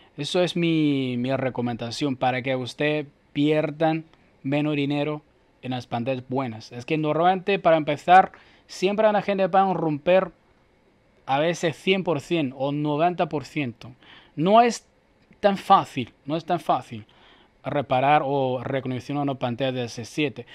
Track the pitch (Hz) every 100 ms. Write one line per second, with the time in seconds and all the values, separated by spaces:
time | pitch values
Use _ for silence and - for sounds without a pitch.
0 | - - 143 180 175 175 170 160 147 139
1 | 127 123 127 135 131 123 120 113 117 113
2 | 147 123 131 127 127 131 120 - 151 151
3 | 143 _ _ - 147 151 156 151 160 160
4 | 160 _ _ _ 135 147 147 147 143 147
5 | 147 151 - _ _ _ 127 127 - 120
6 | 120 131 127 127 131 110 - 123 - 156
7 | 151 151 175 190 175 196 170 160 151 147
8 | - 185 190 - - - _ - 185 214
9 | 214 208 - 196 190 190 190 175 165 147
10 | 175 185 185 - _ _ _ _ _ _
11 | _ _ - 135 165 170 170 - - 190
12 | 180 147 - 170 135 127 143 147 147 147
13 | 170 175 170 147 131 156 131 - 117 127
14 | - - - - 170 220 240 220 - _
15 | _ _ _ _ 202 196 - 185 147 -
16 | 117 - - 165 165 175 - 147 - 113
17 | 107 _ - - _ _ 131 139 131 127
18 | 131 151 135 143 131 127 123 135 127 127
19 | - 143 143 131 123 117 135 127 120 -
20 | 110 - 147 113 -